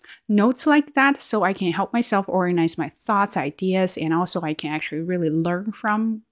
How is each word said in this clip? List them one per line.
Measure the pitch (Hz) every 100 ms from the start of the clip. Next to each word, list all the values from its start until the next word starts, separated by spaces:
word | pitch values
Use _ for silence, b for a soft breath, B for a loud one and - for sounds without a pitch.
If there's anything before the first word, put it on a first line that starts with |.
| B B -
notes | 208 214 254 311
like | 294 294
that | - 277 277
so | - 214
I | 185
can | 190 185
help | 165 196
myself | 233 240 202 196
organize | 185 180 175 165 -
my | 156
thoughts, | - - 202 202 185
ideas, | 143 - 190 185 185 -
and | 160
also | 165 180 180
I | 160
can | 156 151
actually | 151 - 156
really | 165 180 165
learn | 156 170 175 208
from | - 220 214 226 220 -